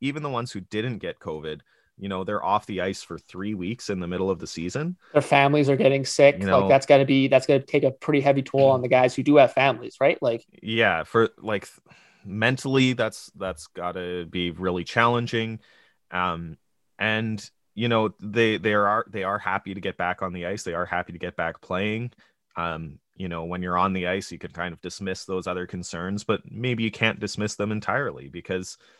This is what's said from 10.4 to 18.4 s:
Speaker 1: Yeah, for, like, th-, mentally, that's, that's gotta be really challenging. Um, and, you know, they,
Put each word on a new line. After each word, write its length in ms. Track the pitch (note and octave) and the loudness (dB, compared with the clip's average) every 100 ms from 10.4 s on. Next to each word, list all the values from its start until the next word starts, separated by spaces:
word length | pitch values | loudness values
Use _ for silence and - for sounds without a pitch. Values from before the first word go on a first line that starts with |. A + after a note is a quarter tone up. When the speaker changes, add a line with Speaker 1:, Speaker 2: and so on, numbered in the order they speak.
| _ - | _ -14
Speaker 1:
Yeah, 420 | G2 A2 A2 E2 | -4 2 2 2
for, 260 | - A2+ A2+ - | 0 2 2 0
like, 280 | G#2+ G#2 - | -6 -6 -6
th-, 300 | _ _ - _ _ | _ _ -20 _ _
mentally, 680 | G2 G2+ A2+ C3 C3+ C3+ B2+ | -10 -2 0 0 0 2 2
that's, 380 | A#2+ A2 - - | 2 -4 -4 -18
that's 320 | F#2+ F#2+ F2 - | -10 -8 -8 -14
gotta 580 | - F2 F2+ F2+ F2+ E2+ | -10 -8 -8 -8 -8 -8
be 220 | F2+ F2 | -4 -4
really 340 | E2 F#2 F2+ | -2 -2 -2
challenging. 760 | E2+ A#2+ A#2 A#2+ A#2+ A#2 A2+ A2 _ _ _ _ _ | -2 2 2 2 -2 -4 -4 -8 _ _ _ _ _
Um, 480 | F2+ F2+ E2+ E2+ D#2+ _ _ _ - | -4 -2 -4 -8 -16 _ _ _ -6
and, 520 | G#2 A2 A2+ G#2+ - _ _ | -2 -2 -2 -6 -10 _ _
you 140 | - A#2+ | -6 0
know, 260 | A2+ A2 - | 0 0 -4
they, 360 | G#2 A2 | -4 2